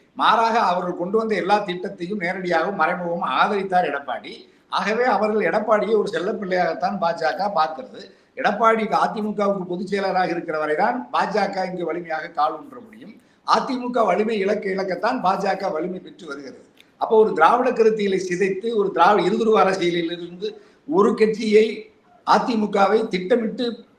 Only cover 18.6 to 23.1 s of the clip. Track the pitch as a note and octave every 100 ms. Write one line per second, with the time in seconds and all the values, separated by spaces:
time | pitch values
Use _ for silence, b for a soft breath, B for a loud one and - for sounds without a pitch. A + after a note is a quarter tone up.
18.6 | A3+ A3+ F#3+ E3+ F3 G#3 F3 A3 A3 G#3+
19.6 | F#3+ F#3+ F3 E3+ E3 F3 F3 F3+ G#3 -
20.6 | B B - E3 A3+ G#3+ G#3+ G3+ A3 G#3+
21.6 | A3+ - - _ _ _ - G3 G3+ A3
22.6 | G#3 G3+ G3 A3 A3+